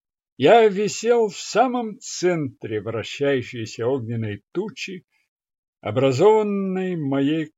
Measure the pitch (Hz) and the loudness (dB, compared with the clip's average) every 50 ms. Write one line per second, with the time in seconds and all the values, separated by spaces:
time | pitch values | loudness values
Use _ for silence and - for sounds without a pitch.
0 | _ _ _ _ _ _ _ - 123 151 208 233 226 214 190 190 214 196 - - | _ _ _ _ _ _ _ 2 6 6 8 8 8 6 4 2 -2 -2 -2 -2
1 | - 226 240 240 226 208 - - - - - 208 247 262 247 247 233 220 202 - | 0 2 4 4 2 0 -2 -6 -10 -2 2 2 2 2 0 -4 -6 -6 -10 -12
2 | - - - - 165 180 180 165 151 135 117 _ - 110 110 107 95 110 113 113 | -14 -14 -6 -2 0 0 0 0 -2 -6 -8 _ -10 -6 -6 -6 -4 -4 -6 -6
3 | 98 - - - 139 143 139 131 120 - - 120 113 107 - - 113 123 135 139 | -6 -8 -6 -2 0 0 0 0 -2 -6 -8 -10 -10 -10 -6 -4 -2 -2 -2 -2
4 | 117 110 120 113 113 107 104 101 _ _ - 170 202 214 - - - - 190 185 | -2 -4 -6 -4 -4 -6 -6 -8 _ _ -8 -6 -6 -6 -8 -12 -12 -12 -12 -14
5 | - _ _ _ _ _ _ _ _ _ _ _ _ _ _ _ - 101 107 131 | -16 _ _ _ _ _ _ _ _ _ _ _ _ _ _ _ -8 -4 0 2
6 | 131 135 131 123 170 208 214 220 214 208 202 196 196 190 185 185 190 185 180 165 | 2 2 4 4 6 6 6 4 2 0 -2 -2 -2 -4 -4 -4 -4 -4 -4 -4
7 | 151 135 135 139 139 139 156 160 156 147 _ | -4 -2 -2 0 0 0 0 -2 -4 -6 _